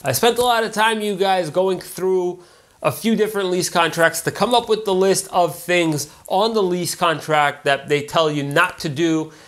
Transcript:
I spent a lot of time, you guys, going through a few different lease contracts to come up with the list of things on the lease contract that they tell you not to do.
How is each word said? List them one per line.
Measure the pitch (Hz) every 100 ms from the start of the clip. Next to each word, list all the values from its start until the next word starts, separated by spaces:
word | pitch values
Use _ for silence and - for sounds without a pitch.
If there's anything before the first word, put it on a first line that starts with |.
I | 139
spent | 123 240 233
a |
lot | 247 226
of | 220
time, | 208 220 220
you | 208 185
guys, | 196 185 160
going | 175 190 180
through | - - 185 185 180 180 - - _ _
a | 156
few | - 220 208
different | 214 202 185
lease | 180 170
contracts | 175 165 160 165 160
to | -
come | - 214
up | 240 233
with | 214
the | 202
list | 185 190 190 -
of | 190 170 -
things | - 175 165 147 - - -
on | 185 226
the | 220
lease | 185 180 170
contract | - 175 151 - 151 147 -
that | 147 135 -
they | 143
tell | 143 170 160
you | 147
not | 139 147 180 -
to | 170
do. | 135 170 160 156 -